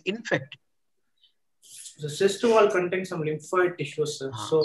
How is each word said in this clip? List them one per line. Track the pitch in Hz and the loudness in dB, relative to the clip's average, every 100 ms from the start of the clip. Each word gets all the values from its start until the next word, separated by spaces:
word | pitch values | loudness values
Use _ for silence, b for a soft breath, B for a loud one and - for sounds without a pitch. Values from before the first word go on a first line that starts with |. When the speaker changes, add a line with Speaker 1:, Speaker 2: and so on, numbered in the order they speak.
| - | -4
Speaker 1:
infected? | 220 - - - - _ _ _ _ _ _ _ _ _ _ - - - - | -6 -4 -4 -4 -16 _ _ _ _ _ _ _ _ _ _ -20 -20 -20 -12
Speaker 2:
The | 147 | -10
cyst | - 196 - | 0 0 2
wall | 233 220 202 | 4 6 6
contains | 185 175 185 185 | 4 0 -2 -4
some | 170 | -4
lymphoid | 151 156 - 185 180 - | -4 -4 -2 2 2 0
tissue, | 139 - 147 | -6 -4 -4
sir. | - 135 | -4 -8
Speaker 1:
Ah, | 117 - | -8 0
Speaker 2:
So | 156 | 2